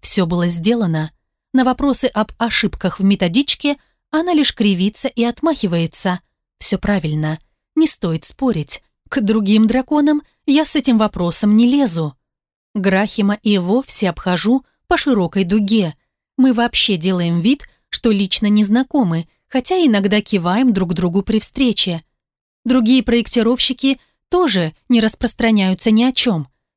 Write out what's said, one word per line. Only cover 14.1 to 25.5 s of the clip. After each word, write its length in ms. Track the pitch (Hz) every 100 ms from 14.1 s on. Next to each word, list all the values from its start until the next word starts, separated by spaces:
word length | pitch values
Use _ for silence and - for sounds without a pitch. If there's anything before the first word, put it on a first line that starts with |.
| 165 185 180 208 254 - _ -
по 100 | 349
широкой 480 | 294 233 175 196
дуге. 520 | 180 214 202 226 170 - _ _ _ -
Мы 160 | 262
вообще 440 | 233 233 - - 185
делаем 440 | 175 185 170 170
вид, 280 | 185 285 - _ _
что 220 | - 233
лично 360 | 202 196 - 208
не 180 | 208
знакомы, 640 | 202 226 262 294 190 165 165 _ _
хотя 280 | 262 - 370
иногда 440 | 320 202 196 208
киваем 520 | 214 196 170 202 262
друг 220 | 190 175
другу 280 | 170 180 185
при 180 | 196 214
встрече. 640 | - - 254 - - 165 - _ _ _ _ _
Другие 380 | 226 254 220 262
проектировщики 1000 | - 233 220 240 220 247 - 254 269 269 _ _ _
тоже 460 | 349 339 196 160 - -
не 120 | 240
распространяются 920 | 220 - - - 233